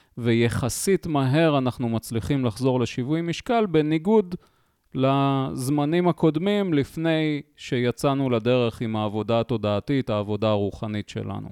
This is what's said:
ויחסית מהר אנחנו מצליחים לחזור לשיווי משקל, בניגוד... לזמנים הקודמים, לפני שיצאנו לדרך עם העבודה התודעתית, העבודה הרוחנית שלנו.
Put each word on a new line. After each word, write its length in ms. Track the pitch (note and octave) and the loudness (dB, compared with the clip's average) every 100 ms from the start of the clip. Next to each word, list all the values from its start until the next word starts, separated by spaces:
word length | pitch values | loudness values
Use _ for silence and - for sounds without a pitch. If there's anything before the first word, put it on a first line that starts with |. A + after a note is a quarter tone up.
| _ - | _ -4
ויחסית 880 | A#2+ A#2 A#2 - B2 - - F#3 E3+ | 2 4 2 0 -2 -2 0 0 0
מהר 520 | D3 C3 D3 E3 C#3+ | 0 2 4 4 2
אנחנו 300 | B2+ - A#2+ | 0 -2 -2
מצליחים 560 | A2+ - A2+ - C#3+ | -2 -4 -6 -2 -2
לחזור 360 | B2 G#2+ C3 B2+ | -2 0 0 0
לשיווי 400 | A#2 - B2 D#3+ | 0 -4 -4 -2
משקל, 460 | E3+ E3 - A#3 G#3+ | -4 -6 -2 0 2
בניגוד... 680 | D#3 D3+ D#3+ E3+ A3 F3+ F3+ _ _ _ _ _ | 2 2 0 2 2 2 -4 _ _ _ _ _
לזמנים 1120 | - C3 C#3 C#3 C3+ C3+ C3+ B2+ D3 D3 E3+ F3+ | -2 2 2 2 0 -2 -4 -2 0 0 2 2
הקודמים, 680 | D#3+ D#3+ D#3 F#3+ G#3 F#3+ | 4 2 2 0 0 0
לפני 680 | D3 C3+ - E3 D#3+ D#3 D3 - - | 0 0 -2 0 0 0 -4 -8 -16
שיצאנו 720 | - B2+ B2 - C#3+ C#3 C3+ | -6 -2 0 0 0 0 0
לדרך 520 | A#2 A2+ B2 A#2 - | 0 2 2 0 -2
עם 140 | A#2 A2 | -4 -2
העבודה 440 | G#2+ G#2+ G#2 A#2 | -2 -2 0 0
התודעתית, 680 | A2+ A#2 G#2 G2+ - C#3 B2 | 0 -2 0 -2 0 -2 0
העבודה 380 | G#2+ G2+ G#2 A2 | -2 -2 -2 0
הרוחנית 600 | G#2 G2+ - G#2+ G#2 - | 0 0 -4 -6 -6 -8
שלנו. 400 | A2+ G2+ G2+ G#2 | -8 -8 -8 -8